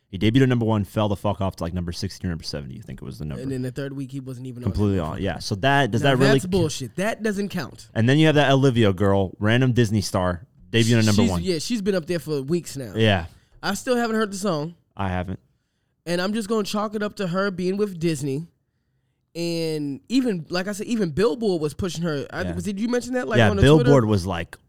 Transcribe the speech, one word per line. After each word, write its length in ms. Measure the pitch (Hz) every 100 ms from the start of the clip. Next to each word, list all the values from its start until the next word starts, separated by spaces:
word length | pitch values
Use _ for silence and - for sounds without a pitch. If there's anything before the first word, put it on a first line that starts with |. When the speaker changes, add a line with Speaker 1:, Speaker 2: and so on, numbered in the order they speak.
| _
Speaker 1:
He 100 | 98
debuted 240 | 104 123
at 60 | 131
number 160 | 123
one, 180 | 110 110
fell 240 | 95 - 104
the 60 |
fuck 260 | 101 104 95
off 140 | 95
to, 80 | -
like, 100 | 85
number 200 | 90 87
sixty 340 | 85 98 - -
or 40 |
number 120 | 82
seventy, 380 | - 73 65 -
I 20 |
think 180 | - -
it 40 |
was 160 | - 117
the 40 |
number. 200 | 151 135
Speaker 2:
And 80 | 131
then 100 | 131
the 80 | 127
third 220 | 123 139
week, 180 | 139 131
he 80 | 139
wasn't 300 | 127 123 131
even 160 | 120
on 80 | 113
Speaker 1:
Completely 240 | 92 104 95
Speaker 2:
that 60 |
Speaker 1:
on, 160 | 78 60
Speaker 2:
motherfucker. 20 |
Speaker 1:
yeah. 160 | 95 80
So 160 | -
that, 380 | 101 135 143 127
does 100 | 110
Speaker 2:
Now 80 | 143
Speaker 1:
that 60 | 127
really 140 | 135
Speaker 2:
that's 100 | 135
Speaker 1:
c- 60 | 180
Speaker 2:
bullshit. 480 | 185 156 - 123 -
That 260 | 202 -
doesn't 280 | 214 202 202
count. 380 | 180 123 - -
Speaker 1:
And 140 | - 113
then 100 | 147
you 80 | 156
have 80 |
that 160 | 147 135
Olivia 420 | 135 135 120 107
girl, 380 | 92 101 98 92 -
random 320 | 104 117 131
Disney 300 | 123 113 107
star, 440 | - 98 90 87 - _ -
debuting 260 | 113 113 117
at 60 |
number 180 | 110 104
Speaker 2:
She's, 80 | -
Speaker 1:
one. 120 | 180
Speaker 2:
yeah, 140 | 180 165
she's 200 | - 233
been 140 | 196
up 120 | 190 151
there 120 | 175
for 240 | 156 147
weeks 340 | 135 175 - 139
now. 180 | 120 98
Speaker 1:
Yeah. 300 | 110 95 80 - _ _
Speaker 2:
I 120 | 170
still 200 | 196 -
haven't 220 | 240 233 220
heard 160 | 214
the 40 | 196
song. 380 | 202 156 156 170 _ -
Speaker 1:
I 140 | 98
haven't. 280 | 90 95 95 _ _ _ _ _ _ -
Speaker 2:
And 140 | 175
I'm 120 | 185
just 160 | 220 196
gonna 160 | 226
chalk 320 | 202 208 214 214
it 80 |
up 100 | 208 208
to 120 | 190
her 240 | 180 202
being 240 | 180 185 196
with 240 | 208 175
Disney. 480 | 170 147 143 135 170 _ _ _ _ _ _ _ _ 170
And 640 | 170 165 160 156 143 131 _
even, 360 | 247 247 180 147
like 160 | 175 185
I 60 |
said, 160 | 196 196
even 220 | 233 190
Billboard 520 | 139 220 277 220 175
was 100 | 151
pushing 300 | - 196 156
her. 240 | 170 147 -
I, 100 | 151
Speaker 1:
Yeah. 120 | 180
Speaker 2:
was, 100 | 175
did 160 | 175 196
you 80 | 233
mention 240 | 247 240
that? 140 | 254 -
Like, 100 | 214
Speaker 1:
Yeah, 120 | -
Speaker 2:
on 60 | 101
the 60 |
Speaker 1:
Billboard 240 | 139 156 -
Speaker 2:
Twitter? 200 | 139 110
Speaker 1:
was, 180 | 104 87
like, 300 | 85 - -